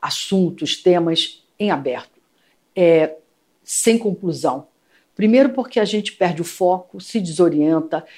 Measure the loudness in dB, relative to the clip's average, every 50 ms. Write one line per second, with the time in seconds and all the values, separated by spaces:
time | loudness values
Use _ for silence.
0 | -8 -8 -8 -8 -6 -2 0 0 0 0 -2 -6 -6 -6 -6 0 2 2 4 4
1 | 2 0 -2 -2 -4 -6 -10 _ _ _ _ -6 -2 -2 -2 -2 -2 -6 -6 -6
2 | -10 _ _ _ _ _ _ _ _ _ _ _ _ _ -2 2 4 4 6 4
3 | 2 0 -4 -12 _ _ _ _ _ _ _ _ _ -8 -6 0 2 2 2 2
4 | 0 -4 -4 -4 -6 -6 -6 -2 -4 -4 -4 -4 -10 _ _ _ _ _ _ _
5 | _ _ _ 0 2 4 6 6 4 4 2 -4 -6 -4 -2 -2 -2 0 -2 -4
6 | -4 -6 -4 -2 -2 -2 -2 -4 -8 -8 -4 -2 0 0 0 0 -4 _ -20 -20
7 | -16 -6 -6 -6 -4 -4 0 2 2 2 4 2 2 2 2 0 -2 -4 -6 -8
8 | -8 -10 -20